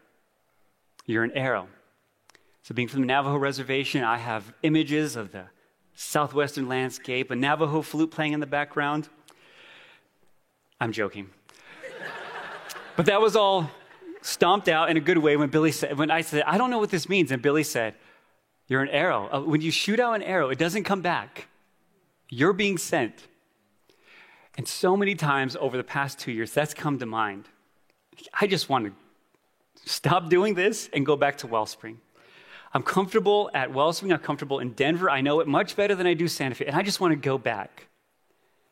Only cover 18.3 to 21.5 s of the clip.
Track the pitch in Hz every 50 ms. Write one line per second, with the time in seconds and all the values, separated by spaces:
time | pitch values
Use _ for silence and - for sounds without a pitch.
18.3 | _ _ _ _ _ _ _ - 131 135 139 139 - 143 170 180 139 107 98 -
19.3 | - 139 143 160 151 156 156 165 - - - 196 214 233 247 240 226 202 185 -
20.3 | 190 180 143 127 131 123 160 175 175 214 175 - 202 190 165 180 160 120 101 -
21.3 | - - - -